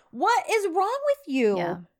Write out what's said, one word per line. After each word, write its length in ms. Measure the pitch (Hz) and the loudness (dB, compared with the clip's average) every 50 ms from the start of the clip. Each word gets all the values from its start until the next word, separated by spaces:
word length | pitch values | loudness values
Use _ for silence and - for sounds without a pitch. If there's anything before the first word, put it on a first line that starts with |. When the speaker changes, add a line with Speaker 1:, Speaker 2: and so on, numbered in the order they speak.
| _ _ | _ _
Speaker 1:
What 320 | - 240 339 440 480 415 - - | -6 -2 2 2 2 2 2 0
is 200 | 427 440 392 370 | 0 0 0 0
wrong 300 | 320 392 370 427 508 554 571 | 0 0 0 0 -2 -2 -2
with 200 | 571 571 - - | -2 -2 -2 -4
you? 300 | 311 262 262 233 208 196 180 | -4 -2 2 2 2 2 0
Speaker 2:
Yeah. 180 | 170 170 185 180 170 _ _ | -2 -4 -6 -8 -10 _ _